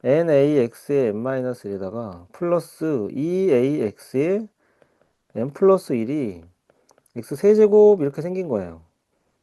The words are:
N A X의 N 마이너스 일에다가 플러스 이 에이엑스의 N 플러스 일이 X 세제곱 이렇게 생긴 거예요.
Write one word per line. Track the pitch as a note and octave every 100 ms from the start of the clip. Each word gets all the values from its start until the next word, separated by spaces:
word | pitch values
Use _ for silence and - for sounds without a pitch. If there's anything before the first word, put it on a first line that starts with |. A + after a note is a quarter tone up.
N | B2 D3 E3+
A | C#3+ C#3+ D3+
X의 | A#2+ - - C#3+ A#2+
N | G#2
마이너스 | B2 C3 B2+ B2 G#2
일에다가 | G2 F#2+ A2+ A2+ F2+ F2
플러스 | - F3 F3 - - D#3+ C#3+ G2+
이 | - D#3 F#3 F#3+
에이엑스의 | B2+ B2+ D3+ A2+ - - C3 D#3 G3+ A3 _ _ _ _ _ _ _ _ -
N | B2+
플러스 | C#3+ G3 F#3 -
일이 | B2+ A2 D3+ B2 F2 F2 _ _ _ _ _ _ -
X | - C#3+
세제곱 | G3+ G#3+ G#3+ G#3 G#3 G#3
이렇게 | C#3+ C#3+
생긴 | D#3+ F#3 F3
거예요. | A2+ F2+ E2 E2 _ _ _ _ _